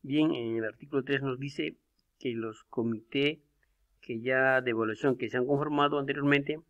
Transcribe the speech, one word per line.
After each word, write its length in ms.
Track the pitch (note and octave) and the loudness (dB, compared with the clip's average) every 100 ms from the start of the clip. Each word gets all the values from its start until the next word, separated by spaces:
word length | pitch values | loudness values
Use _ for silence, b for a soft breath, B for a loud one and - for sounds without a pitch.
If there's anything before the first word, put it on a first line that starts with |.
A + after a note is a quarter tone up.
Bien, 320 | C#3 C#3+ D#3 | -2 2 2
en 240 | C#3 A#2 A2+ | 0 -2 -4
el 60 | |
artículo 400 | A2 - C#3+ C#3+ | -4 -8 -6 -4
tres 180 | C3+ C#3 | -2 -2
nos 180 | C3+ B2+ | -2 -6
dice 360 | C#3+ - D#3 - _ _ _ _ | -8 -6 -8 -8 _ _ _ _
que 140 | B2+ A2+ | -6 -4
los 280 | A2+ G#2+ _ | -6 -10 _
comités 760 | - A#2 A2 - C#3 C#3 D#3 _ _ _ _ _ _ | -2 -2 -2 -4 0 0 -2 _ _ _ _ _ _
que 220 | - A#2 | -10 -6
ya 400 | A#2+ C3 C3 C3 | 0 2 4 4
de 100 | B2+ | 2
evaluación 460 | A2+ A2 A2 C#3+ B2+ | 0 0 2 0 2
que 120 | A#2 | -2
se 60 | B2+ | -2
han 80 | B2+ | 2
conformado 540 | C#3+ D3+ D3 C#3+ D3 | 2 2 2 2 2
anteriormente 640 | C#3 C#3+ C#3+ C#3+ C#3+ D#3 _ | -2 0 4 4 2 -6 _